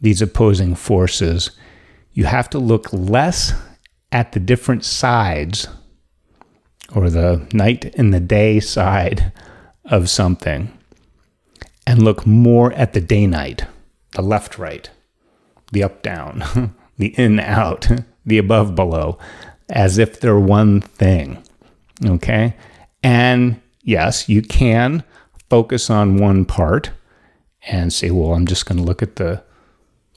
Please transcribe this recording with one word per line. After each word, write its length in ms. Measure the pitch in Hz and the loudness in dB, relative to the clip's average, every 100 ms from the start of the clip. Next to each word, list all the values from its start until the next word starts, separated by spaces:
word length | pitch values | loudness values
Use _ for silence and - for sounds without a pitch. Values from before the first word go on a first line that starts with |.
these 200 | 110 95 | 0 2
opposing 540 | 107 - 113 98 92 87 | 0 2 4 4 2 -2
forces, 760 | - 98 90 - 85 87 - - - _ _ _ _ | 0 2 2 0 -2 -2 -4 -10 -20 _ _ _ _
you 120 | - 78 | -4 0
have 240 | 127 120 | 0 -2
to 80 | 147 | -4
look 320 | 120 110 - | 0 0 -2
less 600 | 98 92 117 160 170 - - - _ _ _ _ | -6 0 0 0 -2 -4 -4 -8 _ _ _ _
at 200 | 120 117 | -4 -2
the 80 | - | -4
different 460 | 90 123 - 120 - | 0 0 0 -4 -4
sides, 840 | - 127 120 101 78 78 104 - - _ _ _ _ _ _ _ _ _ _ - | -4 0 0 0 -4 -6 -8 -10 -16 _ _ _ _ _ _ _ _ _ _ -8
or 160 | 107 90 | -2 0
the 380 | 82 87 85 - | 0 0 -2 -2
night 420 | 107 101 123 - - | 0 0 -2 -6 0
and 180 | 113 | 2
the 60 | 92 | 2
day 400 | 87 104 110 107 | 0 2 2 2
side 720 | - - 95 98 92 95 - - - - - _ - | 0 -2 0 0 -2 -2 -2 -4 -20 -20 -20 _ -2
of 240 | 104 87 | 0 0
something, 680 | - 90 90 78 73 107 - _ _ _ _ _ _ _ _ - _ - | 0 0 -2 -4 -6 -8 -14 _ _ _ _ _ _ _ _ -20 _ 0
and 160 | 120 | 2
look 240 | 110 101 107 | 4 2 4
more 480 | 110 120 120 123 | 4 6 6 4
at 200 | - 120 | 0 -2
the 80 | 104 | -2
day-night, 640 | 85 104 101 80 67 60 - - _ _ _ | 0 2 2 0 -6 -8 -12 -12 _ _ _
the 80 | - | -8
left-right, 680 | 95 107 - - 85 80 - _ _ _ _ _ _ _ _ | -4 -4 -6 -14 -14 -14 -18 _ _ _ _ _ _ _ _
the 120 | 104 | -4
up-down, 920 | 98 - - 85 73 - 78 120 120 - _ | -4 -4 -10 -10 -12 -10 -6 -4 -4 -8 _
<laughs> 120 | - | -6
the 100 | 101 - | -4 0
in-out, 680 | 120 107 - 113 95 85 - 120 - | 2 2 0 -2 -2 -2 0 0 -4
<laughs> 180 | _ - | _ 0
the 120 | 110 | 0
above-below, 800 | 98 110 104 87 92 82 76 87 - - - - - | 2 2 2 0 -2 -2 -4 -8 -14 -20 -20 -20 -8
as 280 | 92 95 95 | 0 2 2
if 220 | 113 - | 0 0
they're 200 | 117 104 | 0 2
one 420 | 98 104 107 101 | 4 4 4 2
thing, 640 | 98 - 92 92 69 62 - _ _ _ _ - 107 | -2 -2 2 2 -2 -12 -20 _ _ _ _ -6 -2
okay? 500 | 87 - 110 117 - - _ _ _ | 0 0 0 0 -4 -16 _ _ _
And 580 | 131 120 123 123 123 113 _ _ | 0 2 2 2 0 -2 _ _
yes, 460 | - 98 90 - - | -2 0 0 -2 0
you 120 | 104 | 0
can 640 | 107 - 127 113 123 160 - _ _ _ _ | 2 2 2 2 0 -2 -8 _ _ _ _
focus 400 | 120 113 123 - | 0 0 -4 -2
on 280 | 107 101 98 | 0 2 2
one 280 | 101 95 92 | 4 2 0
part 460 | - 78 113 - - _ _ _ _ _ _ - | -2 0 -2 -4 -14 _ _ _ _ _ _ -8
and 240 | 95 87 | -4 -4
say, 200 | - 87 | -4 -2
"Well, 220 | 90 80 | -2 0
I'm 140 | 85 87 | 0 0
just 180 | 90 - | -2 -4
gonna 180 | 90 | -4
look 200 | 85 87 | -2 -4
at 140 | 107 - | -6 -6
the 260 | 87 95 - _ _ _ _ _ _ | -8 -8 -12 _ _ _ _ _ _